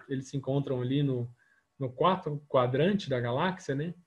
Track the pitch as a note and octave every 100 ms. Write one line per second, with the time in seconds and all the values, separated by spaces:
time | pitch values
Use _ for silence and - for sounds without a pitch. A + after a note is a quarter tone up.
0 | - C3+ C3+ C#3 C3 C#3 C3+ B2+ B2 C#3+
1 | C#3 B2+ A#2+ - _ _ _ - B2+ -
2 | E3+ F#3 D#3 D3 - C3+ B2 C3+ F3+ G3+
3 | C3+ B2+ A#2+ C3 F3+ F3+ - C#3 E3+ -